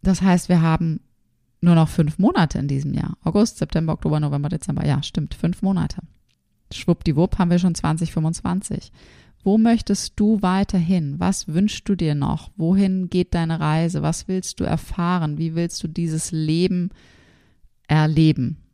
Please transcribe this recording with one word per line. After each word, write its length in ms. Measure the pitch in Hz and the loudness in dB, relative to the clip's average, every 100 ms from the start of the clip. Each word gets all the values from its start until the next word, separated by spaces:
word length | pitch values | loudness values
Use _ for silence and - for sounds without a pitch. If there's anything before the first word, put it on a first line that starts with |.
Das 200 | 190 185 | 2 2
heißt, 280 | 190 180 - | 4 2 4
wir 120 | 180 | 2
haben 380 | 160 160 165 156 _ _ _ _ _ _ | 4 2 0 -4 _ _ _ _ _ _
nur 140 | 170 165 | 4 6
noch 140 | 160 | 4
fünf 280 | - 151 - | 2 0 2
Monate 380 | 196 349 160 - | 2 4 0 0
in 120 | 139 | -4
diesem 240 | 135 139 | -4 -4
Jahr. 240 | - - - | -4 -6 -4
August, 360 | - 202 226 - | -2 2 0 0
September, 360 | - - 160 | -4 -2 -2
Oktober, 280 | 151 - 151 | -2 0 0
November, 260 | 151 143 143 | 0 -2 -4
Dezember. 380 | - - 143 120 | -6 -4 -2 0
Ja, 180 | 139 | 0
stimmt, 300 | 147 - 147 | -2 -6 -6
fünf 280 | - 170 180 | -4 -4 -2
Monate. 360 | 190 190 - - - _ _ _ _ _ _ | 0 0 -2 -6 -14 _ _ _ _ _ _
Schwuppdiwupp 640 | - - 170 - 143 185 - | -8 -2 0 2 2 2 2
haben 140 | 175 | 2
wir 80 | 175 | 4
schon 160 | 180 165 | 2 0
zwanzig 380 | 156 160 165 | -2 -2 -2
fünfundzwanzig. 800 | - 156 170 - 180 - - - - - - _ _ | -2 -2 -2 -4 -4 -4 -10 -10 -20 -20 -20 _ _
Wo 140 | - 214 | 0 4
möchtest 560 | 226 226 - 202 - - | 4 2 0 -4 -4 0
du 220 | 208 220 | 2 2
weiterhin? 760 | 190 185 202 190 165 185 147 147 | 2 0 0 0 2 0 0 -2
Was 300 | 180 196 - | -2 -2 -2
wünschst 400 | 156 208 - - | 0 0 -2 -4
du 60 | 190 | -2
dir 200 | 160 147 | 0 0
noch? 360 | 139 160 - - | -2 -4 -8 -4
Wohin 540 | 165 190 196 190 180 | 0 2 2 0 -2
geht 240 | 180 180 | -2 0
deine 260 | 175 165 165 | -2 -2 -2
Reise? 420 | 156 156 165 175 | 0 0 0 -2
Was 260 | 151 165 - | -2 -4 -4
willst 320 | 190 - - | -6 -6 -8
du 40 | |
erfahren? 760 | - 160 - - 170 180 156 147 | -4 -4 -6 -4 -2 0 -2 -4
Wie 180 | 165 160 | -4 -2
willst 280 | 170 - | -4 -4
du 40 | 170 | -8
dieses 440 | 160 170 160 - | -4 -4 -4 -4
Leben 600 | 160 156 160 180 180 175 - _ _ _ _ _ _ - _ _ | -4 0 2 2 0 -4 -8 _ _ _ _ _ _ -20 _ _
erleben? 680 | 151 156 156 160 151 127 156 _ | 2 2 4 4 4 -2 -6 _